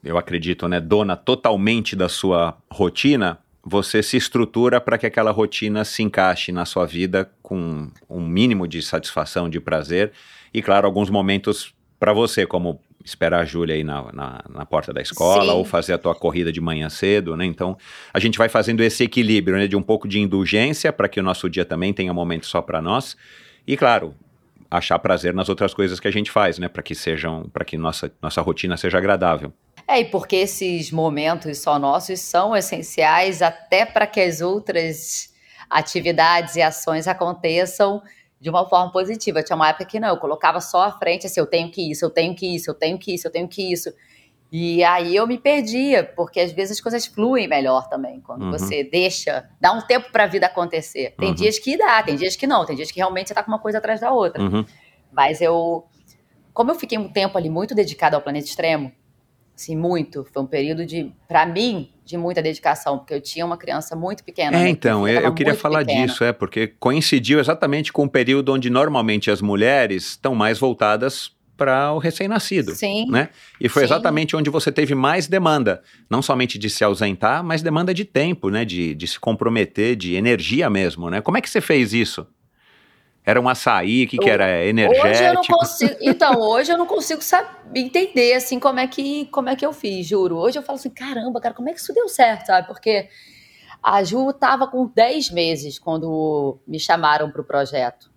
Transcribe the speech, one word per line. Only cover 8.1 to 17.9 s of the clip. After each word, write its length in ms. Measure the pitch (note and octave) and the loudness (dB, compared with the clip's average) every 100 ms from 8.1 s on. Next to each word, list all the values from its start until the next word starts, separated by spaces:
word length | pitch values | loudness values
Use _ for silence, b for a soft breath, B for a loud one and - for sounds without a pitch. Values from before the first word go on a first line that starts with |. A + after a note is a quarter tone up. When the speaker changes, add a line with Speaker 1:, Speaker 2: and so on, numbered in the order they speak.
| F2 | -8
Speaker 1:
mínimo 480 | E2 F2 B2 G#2 F2 | -2 2 2 2 -2
de 140 | E2 | -6
satisfação, 680 | D2+ D#2+ - - D2 - F2 | -4 -6 -4 -6 -4 -4 -4
de 100 | E2 | -6
prazer. 540 | - D#2+ D2 F2 G#2 B B B B | -2 -4 0 0 0 B B B B
E, 80 | A2+ | -6
claro, 260 | G#2 G2 G2+ | 4 4 4
alguns 220 | F#2+ G2 | 2 2
momentos 640 | G2+ F#2+ G2 G2+ G#2 - _ _ _ | 2 2 0 0 -4 -6 _ _ _
pra 140 | A2+ | 2
você, 340 | G#2 A#2 - F#2 | 4 2 0 -2
como 340 | F2+ F2 D#2+ _ _ | -2 -4 -6 _ _
esperar 380 | - - E2 F2 | -20 -2 0 2
a 40 | |
Júlia 300 | D#2+ E2 E2+ | 0 -2 -2
aí 100 | D#2 | -2
na, 280 | D2+ C#2+ A#1 | -4 -8 -10
na, 320 | G#1+ C#2 B1+ - | -12 -12 -14 -16
na 180 | C2+ D2 | -16 -4
porta 260 | D#2 - | -2 -2
da 80 | C#2 | -8
escola, 520 | - E2 E2+ G2+ F#2+ | -10 0 4 6 4
Speaker 2:
Sim. 60 | F2+ | 2
Speaker 1:
ou 60 | |
fazer 300 | F#2 F2 E2+ | 2 -2 0
a 40 | E2+ | -2
tua 160 | F2 | -2
corrida 380 | E2 E2+ E2+ E2 | -2 -2 -2 -4
de 80 | D#2+ | -4
manhã 280 | E2 D#2 D#2 | -4 -4 -6
cedo, 480 | - F#2+ G#2 E2+ D#2+ | -4 0 2 0 -4
né? 80 | |
Então, 320 | F#2 D#2+ F2+ F#2 B | -4 -4 -6 -6 B